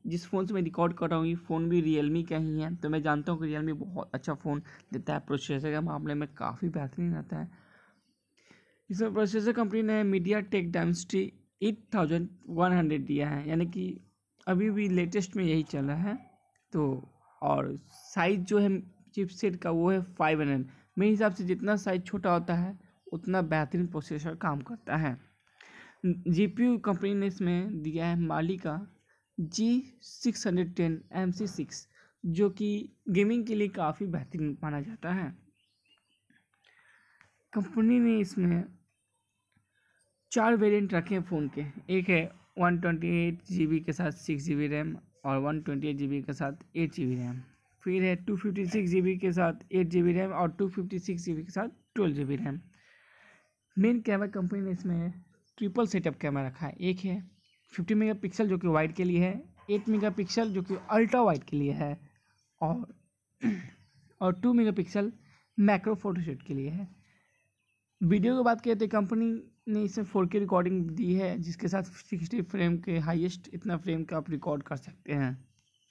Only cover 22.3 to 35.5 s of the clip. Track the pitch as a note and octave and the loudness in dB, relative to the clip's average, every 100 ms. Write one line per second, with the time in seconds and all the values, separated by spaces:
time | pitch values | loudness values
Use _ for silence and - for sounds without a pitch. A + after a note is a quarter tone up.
22.3 | F3 F3 E3+ F#3 G3 - _ - E3 F3+ | 2 2 0 -2 -6 -18 _ -10 -8 0
23.3 | F#3 D#3+ D#3 D3 F3 F3 D#3 C#3+ D3+ D#3+ | 0 2 0 0 0 -2 -4 -6 -6 -6
24.3 | D#3+ E3 C#3+ - A#3 - D#3+ D3+ B2 - | -4 -4 -4 -6 -10 -4 0 0 -4 -12
25.3 | _ _ _ - - - - F3+ F3 F3 | _ _ _ -20 -20 -20 -4 -2 0 0
26.3 | E3 G3+ G#3+ B3 A#3 G#3 F#3 G3 G3+ G3 | 2 2 2 2 2 0 -2 0 0 -2
27.3 | F#3 F3+ F3 G3 E3+ D#3 E3 E3+ E3+ E3 | 0 0 0 -2 -6 -4 -2 0 0 0
28.3 | D#3 E3 F#3 E3 D#3 G#3 _ _ _ _ | 0 -2 -2 -4 -6 -10 _ _ _ _
29.3 | - D#3+ G#3 A3+ B3 C4 - - - A#3+ | -8 -6 0 2 2 -2 -16 -20 -6 -4
30.3 | A3 G#3 F3+ F3 F3+ E3 D#3+ - F#3 F#3 | -2 0 0 0 0 0 0 -6 -4 -2
31.3 | F#3 G#3 - C#3 - - _ _ _ E3+ | -2 -6 -6 -8 -10 -18 _ _ _ -4
32.3 | E3 G3+ G3 G#3 G#3 - _ - F3+ G#3 | 2 2 2 -2 -2 -6 _ 0 2 4
33.3 | A#3+ A3 G#3+ G3+ F3 D#3 D#3 G3+ D#3+ B2+ | 2 0 0 0 0 -2 -2 -4 -6 -6
34.3 | E3+ D3+ C3+ D#3 D3 D3+ A3 E3 F#3 D3 | -4 -4 -4 -6 -6 -8 -8 -4 -4 -4
35.3 | - _ | -10 _